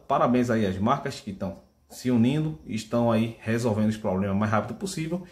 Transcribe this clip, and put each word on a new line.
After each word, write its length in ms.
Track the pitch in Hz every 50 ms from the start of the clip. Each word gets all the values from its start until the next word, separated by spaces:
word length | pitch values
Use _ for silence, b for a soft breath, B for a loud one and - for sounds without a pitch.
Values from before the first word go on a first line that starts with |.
| -
parabéns 440 | - 139 143 156 131 120 127 120 117
aí 160 | 113 113 107
às 100 | 95 92
marcas 440 | 92 101 117 139 139 - - - -
que 100 | - 104
estão 400 | 95 - 101 95 95 - - _ _ _ _ -
se 220 | - - - 127
unindo, 480 | 123 117 113 127 147 156 156 156 156 - -
estão 440 | - 104 107 - - - 120 120 117
aí 260 | 113 110 113 117 - -
resolvendo 480 | - 110 113 117 123 120 104 107 107 107
os 80 | 107
problemas 400 | - - 101 92 95 101 101 98
o 20 | 101
mais 140 | 107 107
rápido 220 | 113 104 101 - -
possível. 500 | - 202 190 - 160 160 160 175 185 185 B